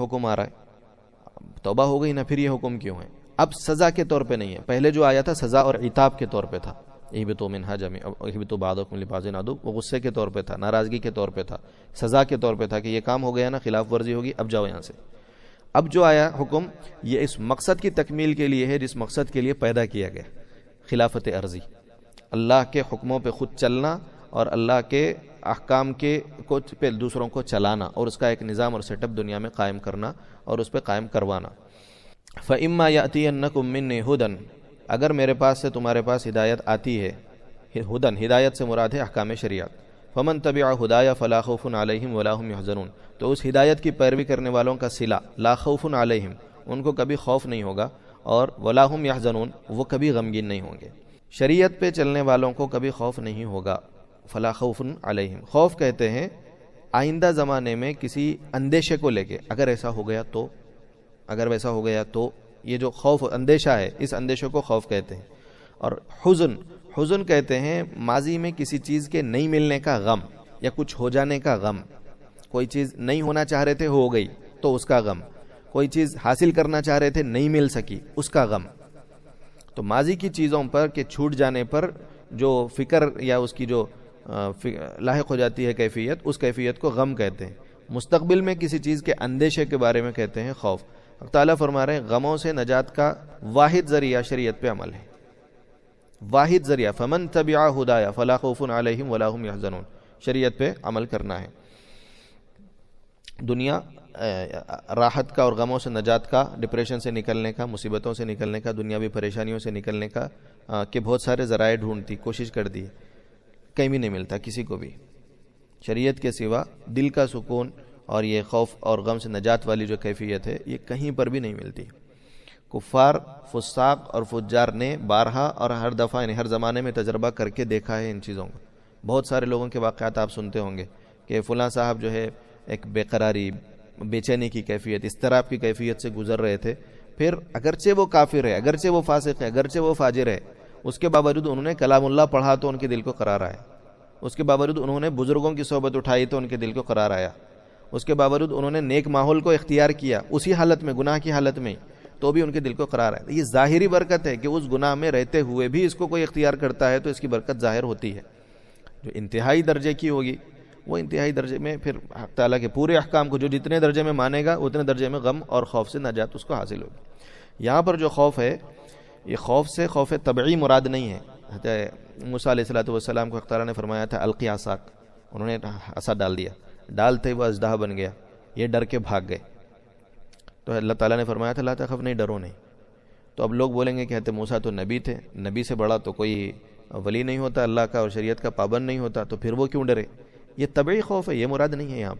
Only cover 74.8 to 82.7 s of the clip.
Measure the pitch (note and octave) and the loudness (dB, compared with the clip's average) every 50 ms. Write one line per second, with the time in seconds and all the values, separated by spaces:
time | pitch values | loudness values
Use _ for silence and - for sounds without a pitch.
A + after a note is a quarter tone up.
74.8 | - - C#3 A#2+ A2 G#2 F#2+ F2+ - - - - - - - - - - - C3+ | 2 2 4 4 4 2 -2 -6 -8 -14 -18 -20 -20 -20 -20 -20 -14 -4 0 0
75.8 | C#3+ C#3 C#3+ D#3 D#3+ D3+ D#3 - - A2+ C3 - F3+ E3+ D#3+ E3+ D#3 D3+ D#3 D3+ | 0 2 2 2 0 0 0 -2 2 2 4 4 4 4 6 4 4 2 2 0
76.8 | C#3+ D#3 C#3+ D3 D3 C#3+ C3+ D#3+ D3 B2+ A2+ A#2+ C#3+ D3+ D#3 D3+ C#3+ C3+ - A#2+ | 0 2 2 4 4 2 2 0 0 0 0 0 2 4 4 4 4 2 2 -2
77.8 | A2 - G#2 - - - - - C#3 - - D#3 B2+ G#2+ G#2+ G2 F2+ - - - | -6 -6 -8 -10 -12 -10 -6 -6 -4 0 2 2 2 2 2 -2 -4 -6 -14 -20
78.8 | - - - - - - - - - - - - - - - - - - - - | -20 -20 -20 -20 -20 -20 -20 -20 -20 -20 -20 -20 -20 -20 -20 -20 -20 -16 -10 -8
79.8 | A2 G2+ G#2+ B2+ C#3+ E3 F#3+ F3 F3 G3 - - D#3 D3 D3 D3+ C#3 B2+ - C#3+ | -4 0 2 2 2 2 0 0 -2 -4 -2 0 0 2 2 0 0 0 2 2
80.8 | D#3 D3+ D3+ D3 C3+ - - - C#3+ D3+ D3 B2+ C#3 C3 B2+ B2 B2 A#2 - D3+ | 2 2 0 -4 -6 -6 -2 -2 -2 0 2 2 2 2 2 0 -2 0 0 0
81.8 | E3 F3 E3 - - - - - - - - A2 B2+ C3+ C3 B2 A#2+ A#2+ | 0 0 -4 -8 -18 -20 -20 -20 -20 -12 -4 0 2 4 4 4 2 0